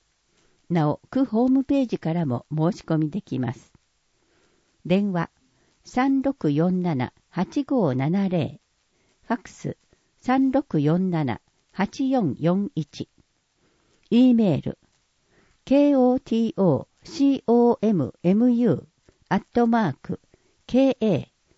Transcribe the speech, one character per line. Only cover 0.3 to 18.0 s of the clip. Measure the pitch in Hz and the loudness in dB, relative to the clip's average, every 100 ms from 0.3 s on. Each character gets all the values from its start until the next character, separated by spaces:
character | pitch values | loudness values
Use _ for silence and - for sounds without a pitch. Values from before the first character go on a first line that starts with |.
| _ _ _ - | _ _ _ -6
な | 175 151 | -2 0
お、 | - _ | -2 _
区 | 262 269 | -4 -2
ホ | 214 254 | 0 2
ー | |
ム | 269 | 0
ペ | 254 277 | 0 0
ー | 247 | -2
ジ | - | -4
か | 165 | -4
ら | 170 156 | -2 -2
も | 120 - | -4 -6
申 | 156 160 - | -2 -2 -2
し | |
込 | - 160 | -4 -2
み | 156 | -2
で | 190 | -4
き | - 127 | -8 -6
ま | 117 | -6
す。 | - - _ _ _ _ _ _ _ _ _ _ _ 156 | -8 -14 _ _ _ _ _ _ _ _ _ _ _ -2
電 | 190 202 | 0 0
話、 | 175 - _ _ _ _ _ | -4 -6 _ _ _ _ _
三 | - 247 269 269 | -8 -2 0 0
六 | 269 277 151 | 0 -2 -2
四 | 147 180 180 | 0 0 0
七 | 175 139 123 - _ | -2 -2 -4 -8 _
八 | - 190 294 | -8 -6 -6
五 | 269 269 165 127 | -4 0 0 0
七 | 139 196 196 | -2 -2 -2
零。 | 175 - 147 _ _ _ _ _ _ | -2 -4 -8 _ _ _ _ _ _
フ | - | -8
ァ | 240 | -8
ッ | |
ク | - | -10
ス、 | - - - _ _ _ _ | -14 -12 -12 _ _ _ _
三 | - 262 269 | -2 0 2
六 | 269 - 160 | 0 -2 -2
四 | 147 175 185 | 0 0 0
七 | 170 135 104 _ _ _ | -2 -4 -6 _ _ _
八 | - 190 - 262 | -6 -6 -4 -2
四 | 269 170 - | 0 -2 -2
四 | 160 185 202 - | -2 -2 -4 -8
一。 | 151 - - _ _ _ _ _ _ _ _ _ - | -10 -12 -16 _ _ _ _ _ _ _ _ _ -2
E | 233 254 | 4 4
メ | 233 208 139 | 4 2 0
ー | |
ル、 | - - _ _ _ _ _ _ _ _ - | -2 -10 _ _ _ _ _ _ _ _ 0
ケ | 277 285 269 | 2 4 4
ー | |
オ | 247 254 | 2 0
ー | |
テ | - 226 | -2 -2
ィ | 226 | -2
ー | - | 0
オ | 190 131 - _ | 0 0 -2 _
ー | - | -12
シ | - 277 269 | 0 0 0
ー | - | 2
オ | 240 240 | 4 4
ー | - | 2
エ | 214 | 0
ム | 190 | 0